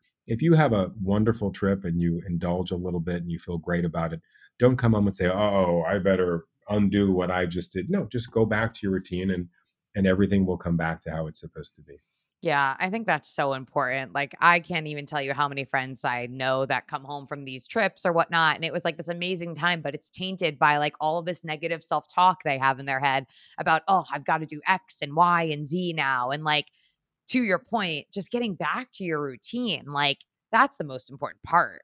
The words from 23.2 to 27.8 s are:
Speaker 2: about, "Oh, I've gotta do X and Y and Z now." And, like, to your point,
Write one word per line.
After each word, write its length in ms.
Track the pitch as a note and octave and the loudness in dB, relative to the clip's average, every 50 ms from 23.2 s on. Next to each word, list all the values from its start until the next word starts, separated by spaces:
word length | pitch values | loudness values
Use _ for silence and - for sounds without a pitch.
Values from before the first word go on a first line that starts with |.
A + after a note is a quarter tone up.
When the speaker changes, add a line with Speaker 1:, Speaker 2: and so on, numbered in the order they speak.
| C3 - - - - - - - | -2 -6 -12 -20 -20 -14 -12 -4
Speaker 2:
about, 240 | D#3 E3+ D#3+ D#3 - | 0 2 2 2 4
"Oh, 180 | - F#3+ F#3 D3+ - | 2 2 2 2 0
I've 140 | - D3 C#3 | -6 -4 -2
gotta 220 | - E3 D#3+ D#3 | 0 0 0 -2
do 120 | D3+ D#3 D3 - | -6 -10 -4 0
X 360 | F3 F#3+ F3+ - - - - D#3 | 0 0 0 -2 -6 -8 -8 -6
and 120 | C#3+ C#3+ | -2 2
Y 280 | D#3+ F3 F3 F3 E3+ E3+ | 4 4 4 4 2 2
and 220 | D#3+ D3+ D3 D3+ | 0 -2 -4 -4
Z 280 | C3+ D#3 F#3 F3+ F3 D#3+ | -4 -2 -2 -2 -2 -2
now." 380 | D#3+ C#3 C3+ C3+ B2 B2 B2+ | -2 0 0 0 0 -2 -2
And, 120 | C#3 D3+ D#3 | -4 -2 0
like, 240 | D#3 D3+ D3 - - _ _ _ _ _ _ _ _ _ _ _ | 2 2 2 0 -2 _ _ _ _ _ _ _ _ _ _ _
to 140 | - - B3+ | -2 0 0
your 160 | B3 G#3 F3+ | 2 2 0
point, 480 | E3+ - _ - A3+ | 0 0 _ -2 -2